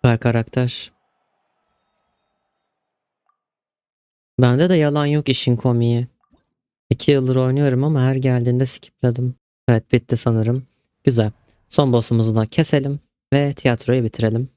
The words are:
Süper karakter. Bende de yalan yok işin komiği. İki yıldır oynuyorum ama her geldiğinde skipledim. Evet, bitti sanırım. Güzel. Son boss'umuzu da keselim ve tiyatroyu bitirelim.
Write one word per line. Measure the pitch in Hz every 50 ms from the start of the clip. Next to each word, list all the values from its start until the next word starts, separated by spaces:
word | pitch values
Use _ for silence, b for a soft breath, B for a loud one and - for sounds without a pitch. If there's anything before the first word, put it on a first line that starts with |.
| -
Süper | 123 117 113
karakter. | - 123 117 117 113 - - 127 127 123 - - - - _ _ _ _ _ _ _ _ _ _ _ _ _ _ _ _ _ _ _ _ _ _ _ _ _ _ _ _ _ _ _ _ _ _ _ _ _ _ _ _ _ _ _ _ _ _ _ _ _ _ _ _ _ _ _ _ _ _ _ _ _ _ _ _ _ _ _ _ _ -
Bende | 127 123 123 135 165 180
de | 185
yalan | 165 151 147 143 147 147
yok | 147 147 151 147 139
işin | 127 - - 123 120
komiği. | 120 - 127 120 117 117 117 120 117 123 123 _ _ _ _ _ _ _ _ _ _ _ _ _ _ _ _
İki | 127 - - -
yıldır | 143 139 131 127 127
oynuyorum | 131 127 127 131 139 147 139 127 123 139
ama | 151 156 139
her | 127 131 135
geldiğinde | 131 131 131 127 123 117 123 120 123 131
skipledim. | 127 - - - - _ _ - 123 117 123 123 127 123 _ _ _ _ _ _ -
Evet, | 117 113 - _
bitti | - 120 - - 120
sanırım. | 117 - 120 113 110 110 113 123 135 131 _ _ _ _ _ _ _ _
Güzel. | 139 123 113 110 107 - _ _ _ _ _ _ _
Son | - - 143 135
boss'umuzu | 120 120 113 - 120 113 110 113 110
da | 113 110
keselim | 117 - - 160 - - 143 135 139 143 147 _ _ _ _ _ _
ve | - 139 143 143
tiyatroyu | 139 - - 131 120 113 - - 123 131 117
bitirelim. | 110 - - 117 110 110 117 127 131 _